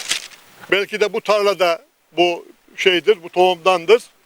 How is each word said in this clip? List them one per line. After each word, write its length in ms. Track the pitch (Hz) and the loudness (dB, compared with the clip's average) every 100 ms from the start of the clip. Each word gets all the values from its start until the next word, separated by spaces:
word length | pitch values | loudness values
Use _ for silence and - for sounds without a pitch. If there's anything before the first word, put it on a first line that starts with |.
| - - - - _ - - | -8 -8 -8 -20 _ -20 -4
belki 300 | 185 196 208 | -4 -2 -4
de 120 | 208 | -4
bu 80 | 208 | -4
tarlada 640 | - 208 202 180 180 165 _ _ _ | -2 0 0 0 -2 -2 _ _ _
bu 340 | 165 175 170 - - _ - | 0 0 0 -12 -20 _ -4
şeydir, 460 | 190 175 156 208 | 0 0 2 0
bu 60 | 165 | 0
tohumdandır 760 | 180 185 175 170 185 165 233 - _ | 2 2 2 0 0 2 2 2 _